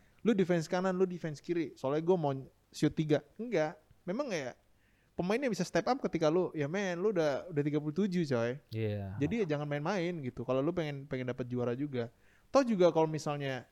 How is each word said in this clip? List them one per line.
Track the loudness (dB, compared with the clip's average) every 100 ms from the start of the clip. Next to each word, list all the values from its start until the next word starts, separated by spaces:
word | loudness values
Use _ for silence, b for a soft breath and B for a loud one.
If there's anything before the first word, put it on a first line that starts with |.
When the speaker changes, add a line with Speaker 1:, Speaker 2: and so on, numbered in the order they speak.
| -20 _
Speaker 1:
lu | 2
defense | 2 4 2 0
kanan, | 0 0
lu | 2
defense | 0 0 -8 -8
kiri. | -4 -2 -4
Soalnya | -4 -2 0
gua | 2 2
mau | 2 -2 -6 _ _
shoot | 0 0
tiga. | 2 2 2 0 -10
Enggak. | -4 0 0 -4 _ _
Memang | -6 -4 -2
ya | -4 -6 -10 _ _ _ _ _
pemain | -4 -2 0
yang | 0
bisa | -2
step | -2 0
up | 0 0
ketika | -2 0 2
lu, | 2 0
ya | -2 -2
men, | -2 -2 0
lu | 0
udah, | 2 2 0 -2
udah | -2
tiga | 0 0
puluh | -2 0
tujuh, | 0 0
coy. | 0 2 0 -2 -8
Speaker 2:
Iya. | -4 -2 -2 -6 -4
Speaker 1:
Jadi | -2 0
ya | 0
jangan | -2 -2
main-main | -4 -2 -2 -2 -4
gitu. | -6 -6
Kalau | -2 0
lu | 0
pengen, | 0 -4 -6 -8
pengen | -6 -4
dapet | -4 -4
juara | -2 -2
juga. | -2 -4 -4 -6 -10 _ _ _
Toh | 2
juga | 4 6 6
kalau | 6 4
misalnya | 2 -4 -4 -2 -4 -8